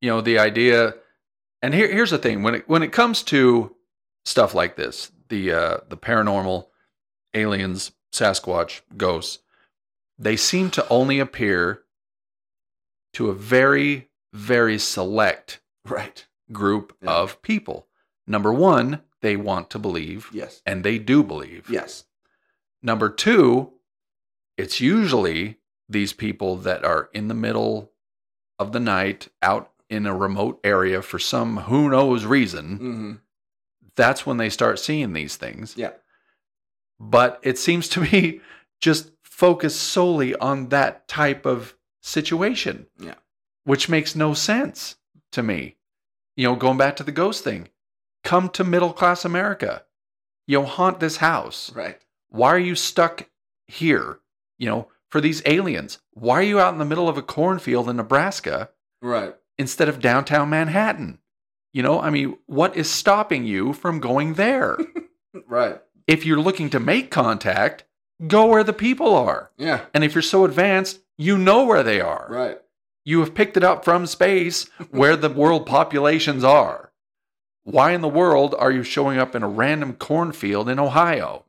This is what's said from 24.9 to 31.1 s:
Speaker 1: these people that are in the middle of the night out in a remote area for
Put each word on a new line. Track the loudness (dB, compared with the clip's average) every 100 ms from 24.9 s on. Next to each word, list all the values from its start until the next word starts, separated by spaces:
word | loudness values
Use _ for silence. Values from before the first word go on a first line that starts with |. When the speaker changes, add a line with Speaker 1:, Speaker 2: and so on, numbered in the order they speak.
| 2 2 0 0 -2 -6 -10 _ _ -6
Speaker 1:
these | -4 -4
people | -4 -8 -4 -6 -4
that | -4 -2 0
are | -2 -4
in | -8 -6
the |
middle | -4 -4 -2 -2 -4 -10 _ _ _ _ _ _ -10
of | -6
the | -4
night | -2 -2 -2 -6 -12 -4
out | 0 0 -4 _ -10
in | -6 -4
a | -2
remote | -4 -2 -4 -2
area | 0 2 2 -2
for | -6